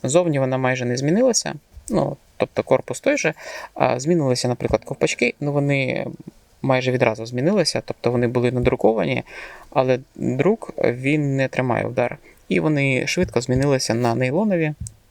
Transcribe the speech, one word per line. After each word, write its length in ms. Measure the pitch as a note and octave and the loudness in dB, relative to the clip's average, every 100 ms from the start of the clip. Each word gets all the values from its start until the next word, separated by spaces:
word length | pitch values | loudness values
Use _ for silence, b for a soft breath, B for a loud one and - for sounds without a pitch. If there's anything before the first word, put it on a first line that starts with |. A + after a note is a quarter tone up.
Зовні 360 | C3 D#3+ F3 C#3+ | 0 2 2 0
вона 180 | C3 C3 | 0 0
майже 280 | B2+ C3 A#2+ | 0 0 -2
не 120 | B2+ | -2
змінилася, 560 | C#3+ F#3+ B3+ - - D3 - - - | 0 2 2 0 -4 -8 -14 -20 -4
ну, 280 | G3 C#3 - _ - | -2 -2 -6 _ -4
тобто 260 | - - | -2 -2
корпус 360 | - C3 - - | 0 0 0 -4
той 180 | C#4 C#4+ | -2 0
же, 160 | D#3+ B B B B | -2 B B B B
а 260 | - - B2 | -2 0 0
змінилися, 480 | C#3 F3 C#3 B2 B2 | 2 2 2 0 -2
наприклад, 380 | A#2+ A#2+ A2 - | -2 0 0 -2
ковпачки, 480 | C#3 - - A#3+ - | -2 -2 0 -2 -2
ну, 140 | D3 | -2
вони 540 | C#3+ C#3+ C#3 B2+ - - - - - _ _ | 0 0 0 0 -4 -6 -10 -16 -20 _ _
майже 300 | C3+ B2+ B2+ | -2 0 0
відразу 340 | B2+ A#2+ A2 A#2 | 2 2 0 -4
змінилися, 560 | B2 D3 G#3 D#3 A#2+ - | -2 0 2 0 -2 -6
тобто 260 | - - | -4 -2
вони 160 | A#2+ A#2+ | 0 0
були 240 | A#2+ A#2+ | 2 0
надруковані, 720 | B2 B2 B2+ G#2 A2 F2 B2 B B B B B | 2 2 4 2 2 0 -2 B B B B B
але 300 | C3+ C3 B2+ C3 - | 0 2 0 -2 -6
друк, 580 | - B2+ E3+ A3+ - - | -2 0 2 0 -4 -2
він 580 | - B2 C3+ D3+ C#3+ C3+ | -2 0 0 0 0 0
не 120 | C3 | 0
тримає 380 | - C3 A2+ A2 | 0 0 0 0
удар. 320 | B2 A#2+ - B B - | -2 -2 -4 B B -4
І 100 | F3 | 0
вони 480 | D#3+ D3 C#3 B2+ - | 2 2 2 0 0
швидко 340 | - F#3 A#2 | 0 0 0
змінилися 520 | A#2 B2+ C#3 C3 - | 0 2 2 2 0
на 220 | A#2 A#2+ A#2 | 0 0 2
нейлонові, 580 | B2+ D3+ G#3+ F3+ D#3 D3 - - _ | 0 0 0 0 0 -4 -10 -14 _